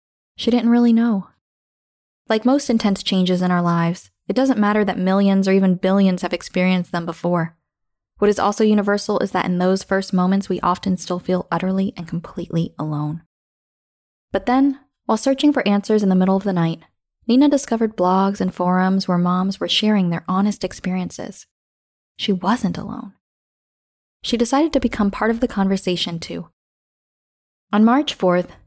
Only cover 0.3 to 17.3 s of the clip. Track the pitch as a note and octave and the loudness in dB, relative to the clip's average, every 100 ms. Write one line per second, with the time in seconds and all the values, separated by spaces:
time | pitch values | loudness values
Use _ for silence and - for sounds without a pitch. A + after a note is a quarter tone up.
0.3 | - - A#3+ A#3 A#3+ A#3+ A3+ A#3 G3+ - | -8 0 2 4 4 4 4 2 0 -6
1.3 | _ _ _ _ _ _ _ _ _ - | _ _ _ _ _ _ _ _ _ -4
2.3 | A3 A#3 C#4+ - A3+ G#3+ F#3+ - F#3 F3+ | 0 2 2 2 0 0 -2 -2 0 2
3.3 | F3+ F3+ F3+ F3 E3+ E3+ F3 - _ - | 0 0 2 2 2 0 -2 -10 _ -4
4.3 | G3+ C4+ A3 G#3 G#3+ G#3 - F#3 G3 G3+ | 0 2 2 2 2 0 0 0 2 4
5.3 | G3 F#3+ F#3+ F#3+ F3+ F#3 G3 G3 F3+ F3 | 2 4 4 4 2 2 4 2 2 -2
6.3 | F3 - F#3 F#3 F#3 E3+ F3 E3 E3 F3 | -6 -4 -2 0 0 -2 -6 -6 -6 -2
7.3 | F3 E3 - _ _ _ _ _ - G#3 | -2 -2 -8 _ _ _ _ _ -2 0
8.3 | G3+ G3+ G3+ G#3+ G#3 G3+ G3+ - G#3 G3 | 2 0 2 2 2 2 -2 -2 -2 -2
9.3 | F3+ - F3+ F#3 F#3+ - G3 F#3+ F#3 F3+ | -2 -2 0 0 0 0 -2 0 0 2
10.3 | G3 - F#3 F3+ F#3 G3 F3+ - F3+ - | 0 -2 -2 -2 -2 -2 -4 -4 -6 -2
11.3 | F3+ - E3+ F#3 F#3+ F#3+ - E3 E3+ - | -4 -2 -4 -2 -2 -4 -6 -10 -10 -10
12.3 | - E3+ E3 E3 - D#3 D3+ D3+ D#3+ - | -12 -6 -4 -4 -6 -6 -6 -6 -8 -14
13.3 | _ _ _ _ _ _ _ _ _ _ | _ _ _ _ _ _ _ _ _ _
14.3 | G3 A3 B3+ C#4 C4 _ _ - A3 C4+ | -6 0 2 2 -2 _ _ -4 -2 0
15.3 | C4+ D4 C#4+ G3+ G3+ G3 G#3+ G3 F#3 F#3 | 2 2 2 2 0 2 0 2 2 2
16.3 | F#3+ G3+ F3 E3 E3 _ _ _ _ - | 0 0 0 -2 -4 _ _ _ _ 0